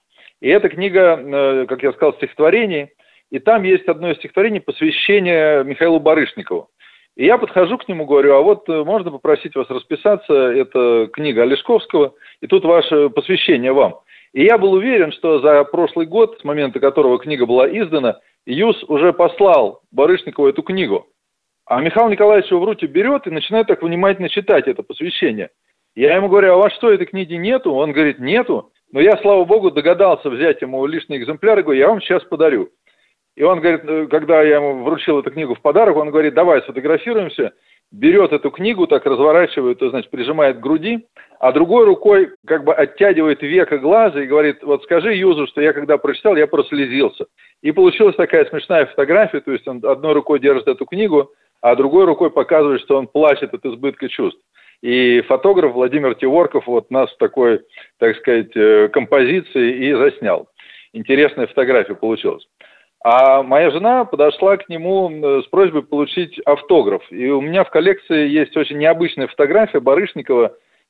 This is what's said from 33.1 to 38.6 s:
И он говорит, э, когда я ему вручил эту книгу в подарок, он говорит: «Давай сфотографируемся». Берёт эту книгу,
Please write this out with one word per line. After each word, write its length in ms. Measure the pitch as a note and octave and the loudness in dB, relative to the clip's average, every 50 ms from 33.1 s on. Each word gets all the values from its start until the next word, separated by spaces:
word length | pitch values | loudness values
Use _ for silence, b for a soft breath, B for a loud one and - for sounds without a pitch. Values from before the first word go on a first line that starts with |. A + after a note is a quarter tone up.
| _ _ _ _ _ | _ _ _ _ _
И 80 | - C#3+ | -2 0
он 160 | E3+ F#3 E3+ | 0 0 2
говорит, 220 | D#3 E3+ E3 D3+ D3 | 0 -2 -2 -2 -4
э, 240 | D3+ D#3 D#3+ D#3 C#3 | -6 -6 -6 -4 -2
когда 340 | C#3+ D#3 D3+ D3 E3 D#3 | -2 -4 0 2 2 4
я 140 | D#3 D3+ D3 | 4 4 4
ему 280 | D3 D3 C#3+ C#3 C3 A#2+ | 2 2 -2 -6 -4 -4
вручил 360 | C3+ E3 D3 - - D3+ C#3+ | -6 -6 -4 -2 -2 -2 -2
эту 100 | C3 D3 | -2 -4
книгу 240 | C3+ D#3 D#3 C3+ A#2 | -8 -8 -8 -8 -8
в 80 | - | -2
подарок, 340 | _ D3 C#3+ F#3+ A#3 G3+ D#3+ D3+ | _ 0 2 4 4 4 2 0
он 120 | D3+ D3+ | -2 -2
говорит: 240 | D3 D#3 D#3 D3+ C3+ | -2 0 0 0 0
«Давай 280 | D3 F3 F3 D#3 C3 | 0 2 2 2 0
сфотографируемся». 920 | - - B2 C3 B2+ D3+ D#3+ D3+ - A#3 A#3+ A3 F#3+ D#3+ - - C3 G#2 - _ _ _ _ _ _ _ | 0 -4 -10 -8 -4 -2 -2 -2 -2 -4 -4 -4 -4 -6 -6 -6 -6 -6 -8 _ _ _ _ _ _ _
Берёт 420 | - G#2 B3+ D#4 F4+ G4+ F#3+ - A4+ | -12 0 2 4 4 4 4 2 0
эту 180 | A4 - C#3+ | -2 -4 -6
книгу, 340 | - - | -8 -4